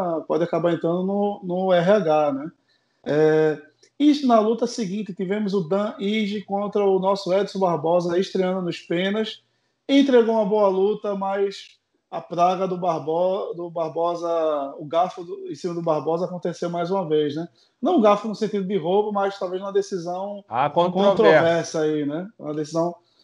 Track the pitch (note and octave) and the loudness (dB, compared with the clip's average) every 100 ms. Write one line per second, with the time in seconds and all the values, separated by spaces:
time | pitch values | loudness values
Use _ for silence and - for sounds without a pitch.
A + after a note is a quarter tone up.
0 | F#3 D#3+ - D#3+ E3+ E3+ E3+ E3 E3 F3 | -2 -4 -2 -2 0 0 0 0 0 -2
1 | F#3+ G3+ G3+ G3+ F#3 F3+ F#3+ F3+ E3+ G#3+ | -2 -2 -2 -4 -6 -2 2 4 4 4
2 | E3 D3+ D3 C3+ D#3 - _ _ _ _ | 4 2 2 -2 -6 -12 _ _ _ _
3 | - D3 D#3 D#3 D#3 D3 - _ _ - | -2 2 4 4 2 0 -8 _ _ 2
4 | D4 D4 C4 A3+ G#3+ A#3 A#3 - G3+ G3+ | 4 4 4 4 4 0 -2 -4 -4 -6
5 | G3+ F3 F#3 G3+ G#3 G3 D#3 G3 G#3 - | -8 -6 -4 -2 0 -2 0 -2 -2 -4
6 | G3+ A3 G#3 G#3 - G3 G3+ G#3 G3+ F#3+ | -2 -2 -2 -4 -6 -6 -2 0 2 2
7 | F#3 G3 F3 F#3+ G3+ G3 F#3+ D#3+ D#3 F3 | 2 0 0 0 0 0 0 0 2 2
8 | F3 F3 F#3+ F#3+ F#3 F#3+ F3+ E3 - E3+ | 2 0 0 -2 -2 -2 -4 -8 -4 -2
9 | F#3+ G#3 G#3+ - _ _ _ _ - C#4 | -2 -2 -4 -8 _ _ _ _ 2 4
10 | C#4 B3 A3+ A3+ G3+ G#3+ G3+ F#3+ G3 G#3+ | 6 6 4 2 2 2 2 4 0 0
11 | G#3 G3+ G3 G3 G3 G3 - _ _ _ | -4 -4 -4 -2 -4 -4 -16 _ _ _
12 | _ E3+ - E3+ F3 F#3 F#3+ F3+ F3+ D#3+ | _ -12 -8 2 2 2 -2 -2 -2 -2
13 | C#3+ D#3+ F#3 F#3+ G3 E3+ F3 E3+ D#3+ D#3 | -2 0 0 0 -4 -8 -10 -6 -6 -2
14 | E3+ E3+ E3+ E3+ D#3 D3 C#3 C#3 D3+ E3 | -2 -2 -4 -2 0 -2 -6 -10 -4 0
15 | F3+ - F3 G3 F#3 D3 F#3 E3+ E3 D3+ | 0 -4 -14 -12 -12 -8 -6 -4 -2 -2
16 | C#3+ E3 F3+ F3+ F3+ E3 E3+ E3+ E3+ G3 | 0 -2 -4 -6 -8 -6 -6 -4 -2 -2
17 | E3 D3+ D3+ C#3+ E3+ _ _ _ C4+ F4+ | 0 0 0 -4 -10 _ _ _ 0 4
18 | G#3+ G#3 A3+ G3 G#3+ G3+ F#3+ G3+ D#3 G3 | 4 4 0 -4 -4 -2 -2 -2 0 0
19 | G#3+ G3+ G3 G3 F#3 F#3 G3 G3 G3 F#3+ | 0 -2 -2 -4 -6 -6 -2 -2 -2 -6
20 | E3 F3+ G3 G3+ - A#2 C#3+ D#3 F3 F#3 | -6 -8 -8 -10 -6 -2 0 2 2 4
21 | G3+ F#3+ G#3+ G3+ E3 E3+ D#3+ E3 D#3 D3+ | 4 6 6 8 6 2 -2 -2 0 0
22 | C#3+ D3+ F#3+ - D3 D3+ D3+ D#3+ E3+ F3 | -2 -6 -10 -12 -8 -8 -4 -4 -4 -6
23 | _ _ | _ _